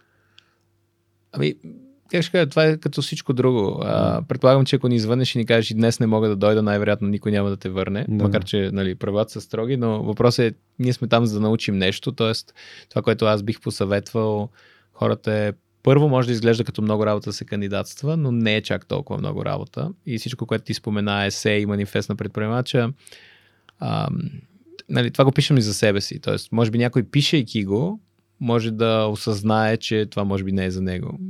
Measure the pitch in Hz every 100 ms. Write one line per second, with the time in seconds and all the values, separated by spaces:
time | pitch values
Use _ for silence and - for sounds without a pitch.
0 | _ _ _ _ _ _ _ _ _ _
1 | _ _ _ 135 147 - - - - _
2 | _ 180 165 180 147 160 156 156 151 143
3 | 139 156 - 123 127 123 98 - 101 107
4 | - 110 - 123 127 135 131 131 127 120
5 | 110 123 123 120 110 113 110 110 113 -
6 | 113 110 110 98 104 110 104 101 104 101
7 | 101 101 107 101 101 98 95 92 95 101
8 | 110 107 104 104 95 104 95 98 95 90
9 | 101 101 107 110 - 110 117 135 113 107
10 | 110 104 120 117 117 - _ - 123 120
11 | 117 117 117 104 107 113 - 95 92 -
12 | - 120 110 110 - - - - - 120
13 | 117 107 110 107 101 - 117 - 98 101
14 | 98 117 110 104 104 - _ _ _ -
15 | 113 110 - 107 104 - _ _ 131 139
16 | 151 131 123 117 117 113 117 - 107 107
17 | 107 104 107 101 - 104 101 101 - -
18 | 143 165 139 117 113 107 - 98 - 101
19 | - 101 95 98 - 98 - 117 156 190
20 | - 113 123 - 110 110 - 107 - 104
21 | 104 101 101 - - 104 104 101 101 107
22 | 101 107 101 107 107 120 123 123 117 139
23 | - - - _ _ _ _ _ 127 -
24 | - - - - - _ _ - - 127
25 | 120 - 135 151 - 139 107 101 107 98
26 | - - - 101 - 110 113 117 120 123
27 | 107 147 139 156 113 113 95 104 170 220
28 | - _ _ - 120 117 113 110 113 110
29 | 107 107 117 101 107 110 110 110 - 107
30 | 104 - 98 98 95 95 92 92 92 90
31 | - - 185